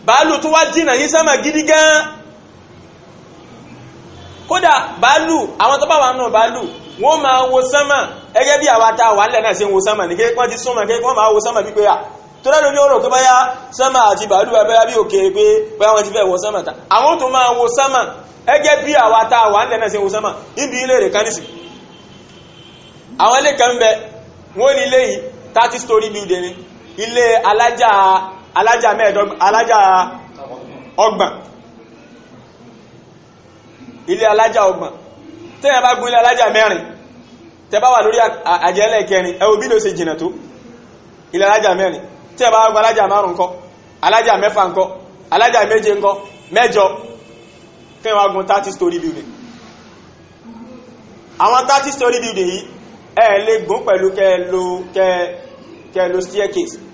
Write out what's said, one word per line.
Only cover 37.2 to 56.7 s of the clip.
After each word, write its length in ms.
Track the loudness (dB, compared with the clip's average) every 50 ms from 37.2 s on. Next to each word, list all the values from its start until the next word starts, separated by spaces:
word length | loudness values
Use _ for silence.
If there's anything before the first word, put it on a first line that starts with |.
| -20 -20 -20 -20 -20 -20 -20 _ -12
tẹ́ 120 | -4 -2 2
bá 80 | 2 4
wà 120 | 2 4
lórí 160 | 2 0 2 0
à-, 220 | 0 0 -2 -6 -4
à-, 140 | -2 -2 0 0 -2
àjẹ́ 160 | 0 0 0
ẹlẹ́ẹ̀kẹrin, 500 | 0 0 -2 -2 0 -2 -2 -2 -4 -4 -2
ẹ 60 | 0
wo 100 | 0 2
bí 100 | 0 0
ló 100 | 0 0 0
ṣe 120 | 0 -2 -4
jìnà 220 | -4 -6 -6 -6
tó. 120 | -6 -8 -8 -8 -10 -18 -20 -20 -20 -20 -20 -20 -20 -20 -20 -20 -20 -20 -20 -20 -20 -20 -10
Ilé 140 | -2 0 2
alájà 280 | 2 2 2 2 0 0
mẹ́rin. 260 | 0 -2 -4 -4 -8 -14 -18 -20 -20 -20 -20 -6
Tẹ́ 160 | -2 0 2
bá 180 | 4 4 2 2
gun 80 | 2
alájà 300 | 2 0 2 0 0 0
márùn-ún 280 | 0 0 0 0 -2 -2
kọ́, 120 | -4 -6 -6 -6 -16 -18 -20 -20 -20 -20 -20 -14 -4
alájà 320 | 0 2 2 2 2 2 0
mẹ́fà 260 | 0 0 -2 0 0 -2 0
ńkọ́, 180 | 0 -2 -4 -4 -6 -16 -20 -20 -20 -20 -8 -4
alájà 340 | 0 2 2 2 2 2 0
méje 240 | 2 0 0 0 0 -2
ńkọ́, 180 | 0 0 -2 -2 -2 -10 -18 -20 -20 -20 -4
mẹ́jọ. 340 | 0 0 0 2 2 2 0 0 -2 -6 -16 -18 -20 -20 -20 -20 -20 -20 -20 -20 -20 -20 -20 -20 -20 -20 -20 -20 -20 -10 -6
Tẹ́ 100 | -2 0
wá 120 | 0 0 0 0
gun 120 | -4 -2
thirty 260 | -2 -2 -2 -2 -6
story 280 | -6 -4 -4 -4 -2 -4
building. 280 | -6 -8 -8 -10 -16 -18 -20 -20 -20 -20 -20 -20 -20 -20 -20 -20 -20 -20 -20 -20 -20 -20 -20 -20 -20 -20 -20 -20 -20 -20 -20 -20 -20 -20 -20 -20 -20 -20 -20 -20 -20 -20 -20 -20 -20 -20 -4 -2
Àwọn 280 | 0 2 2 0 0
thirty 240 | 2 0 0 0 -4
story 280 | -4 -2 -2 -2 -2 -2
building 280 | -6 -6 -6 -4 -4
yìí, 140 | -4 -6 -8 -12 -16 -20 -20 -20 -20 -20 -20 -20 -6 0
ẹ 140 | 2 2 2 2 0
lè 140 | 0 0 -2 -2 -2
gùn 160 | -4 -6 -4 -2
pẹ̀lú 220 | -2 -2 0 0 -2 -2
kẹ́ 360 | 0 0 0 0 0 -4 -4
lo, 120 | -4 -4 -4 -4 -6 -8 -10 -8 -2
kẹ́, 420 | -2 0 0 0 -2 -4 -6 -8 -16 -18 -20 -20 -20 -20 -20 -20 -20 -20 -10
kẹ́ 160 | -6 -4 -4 -2
lo 120 | -2 -4
staircase. 540 | -6 -4 -4 -4 -4 -4 -4 -6 -6 -6